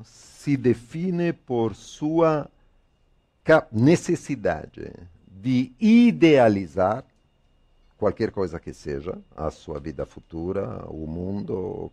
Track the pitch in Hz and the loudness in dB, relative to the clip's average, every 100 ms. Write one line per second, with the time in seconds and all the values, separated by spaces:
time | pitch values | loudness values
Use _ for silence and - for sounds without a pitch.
0 | 110 _ - - - 139 123 117 - 160 | -20 _ -20 -12 -4 0 0 0 -4 -8
1 | 185 175 170 165 - 123 113 104 - - | -4 -2 -2 -4 -6 -4 -2 -6 -16 -8
2 | 151 160 165 151 139 _ _ _ _ _ | -4 2 2 2 -4 _ _ _ _ _
3 | _ _ _ _ - 156 - 110 127 170 | _ _ _ _ 2 4 2 2 4 4
4 | - 170 - 131 98 78 - - 73 - | 2 -4 -4 -4 -2 -4 -6 -16 -18 -18
5 | 90 _ _ 95 110 127 131 - 214 233 | -20 _ _ -10 -2 0 -2 0 4 6
6 | 240 160 160 143 117 101 90 73 92 117 | 6 6 6 6 6 4 -2 -2 0 -2
7 | - _ _ _ _ _ _ _ _ _ | -8 _ _ _ _ _ _ _ _ _
8 | 104 92 110 - 92 82 - 73 - 71 | -4 -2 -4 -2 -6 -6 -14 -12 -8 -8
9 | 80 202 - - 78 - - 73 73 71 | -8 -12 -16 -8 -8 -8 -12 -10 -10 -10
10 | 71 - - 82 85 95 107 98 82 78 | -12 -14 -16 -10 -8 -6 -8 -10 -12 -12
11 | 78 80 92 101 104 95 92 95 82 | -10 -8 -8 -8 -6 -6 -6 -10 -12